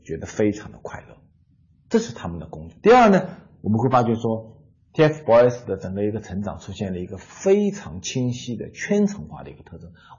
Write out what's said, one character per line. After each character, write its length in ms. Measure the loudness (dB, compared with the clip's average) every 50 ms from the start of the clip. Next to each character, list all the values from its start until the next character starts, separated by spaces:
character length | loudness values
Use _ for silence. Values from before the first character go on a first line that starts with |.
| _
觉 140 | -12 -10
得 80 | -10 -10
非 260 | -10 -2 0 0 0
常 200 | 0 -2 -10 -16
的 80 | -18 -16
快 180 | _ -14 -14 -14 -16
乐， 100 | -18 -20 _ _ _ _ _ _ _ _ _ _ _ _ _ _ _
这 100 | -2 -2
是 140 | -2 -2 -10
他 140 | -10 -10
们 120 | -10 -10 -10
的 80 | -12
工 200 | -14 -14 -14 -14 -16
作。 80 | -18 2
第 100 | 6 8
二 180 | 8 8 8 8
呢， 200 | 6 4 2 -2 -10 -16 -20 _ _ _
我 80 | -4 -2
们 100 | 0 0
会 100 | 2 2
发 140 | 2 2 2
觉 120 | 2 0
说 420 | -2 -2 -4 -4 -4 -6 -14 -20 _ _ _ _ _ _ _ _
，T 100 | 2 2
F 200 | 2 2 0 2
boys 400 | 6 6 8 8 6 4 -2 -6
的 120 | -6 -6
整 180 | -6 -6 -8 -4
个 80 | -2 -2
一 80 | -2
个 80 | -2 -6
成 220 | -8 -8 -8 -8
长 180 | -8 -8 -10 -10
出 140 | -14 -14 -8
现 180 | -8 -6 -6
了 80 | -6 -8
一 60 | -8
个 120 | -10 -12
非 540 | -16 -16 -18 -20 -4 0 2 2 2 2 0
常 300 | -4 -6 -12 -12 -14 -10
清 320 | -10 -6 -4 -2 -2 -2 -4
晰 240 | -6 -8 -10 -10
的 120 | -10 -10 -12
圈 360 | -10 -12 -4 -2 0 2 2
层 200 | 0 -2 -6 -12
化 160 | -16 -16 -18 -18
的 80 | -18
一 20 | -20
个 100 | -20 -20
特 140 | -20 -20
征。 140 | -18 -18 -20 -20 _ _ _ -6